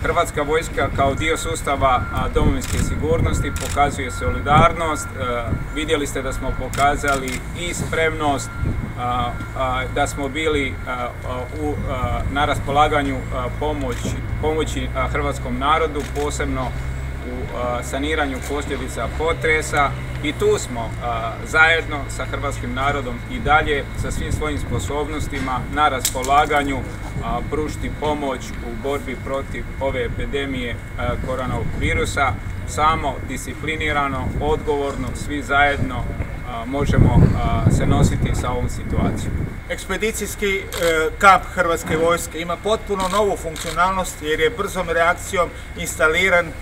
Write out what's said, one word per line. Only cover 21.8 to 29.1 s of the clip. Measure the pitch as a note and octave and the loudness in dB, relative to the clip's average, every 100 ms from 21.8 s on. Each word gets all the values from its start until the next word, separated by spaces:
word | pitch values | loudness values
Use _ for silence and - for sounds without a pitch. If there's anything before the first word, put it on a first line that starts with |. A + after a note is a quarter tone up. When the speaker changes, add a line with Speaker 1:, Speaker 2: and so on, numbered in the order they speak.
| - D3 - | 0 -4 -4
Speaker 1:
sa | - B2+ | -4 -4
hrvatskim | C#3 C#3 C3 B2+ | -2 -2 -4 -4
narodom | B2 C#3 C#3+ B2 A#2 - | 0 0 0 -4 -6 -6
i | B2+ | -4
dalje | C#3 D3+ D3+ C#3+ - - | 4 4 4 0 -2 -4
sa | C3+ | -2
svim | - - | -2 -2
svojim | - D3+ C#3 | -2 0 -2
sposobnostima | - - - C#3+ D3 D#3 - C#3 C3+ B2+ B2 | -2 -2 -2 -2 -2 -2 -4 -2 -2 -2 -2
na | D3 D3+ | 2 2
raspolaganju, | C3 - C3 B2+ C#3+ D3+ D3 C#3+ C3+ B2 - - - | 2 -2 -2 4 4 6 2 2 -2 -4 -8 -8 -6
a, | A#2+ A#2+ A#2+ | -2 -4 -2
pružiti | C#3+ D3+ - - - | -2 -2 -4 -6 -2
pomoć | D3+ D3 C#3 B2+ - | -2 0 -2 -4 -6
u | - A2+ A2+ | -8 -6 -4
borbi | C#3 C#3 C3+ | -2 -2 -4